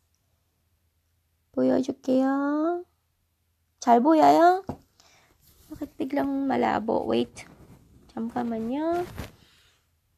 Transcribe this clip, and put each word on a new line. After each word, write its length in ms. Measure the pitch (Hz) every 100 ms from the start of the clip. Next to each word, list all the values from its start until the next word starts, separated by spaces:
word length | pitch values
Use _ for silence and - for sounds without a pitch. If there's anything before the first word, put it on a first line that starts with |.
| _ _ _ _ _ _ _ _ _ _ _ _ _ _ _
보여줄게요. 1300 | 262 262 262 254 254 - 262 269 277 285 302 330 349 359 _ _ _ _ _ _ _ _ -
잘 200 | 247 240
보여요? 640 | 285 320 285 311 349 370 - - _ _ _ _ _ _ _ _ -
Bakit 260 | 311 294 -
biglang 500 | 277 285 277 269 269
malabo? 600 | 247 226 - 220 - -
Wait. 400 | - 240 - - - - - _ _ _
잠깐만요. 920 | - 233 247 233 226 226 277 320 349 349 - - _ _ _ _ _ _ _ _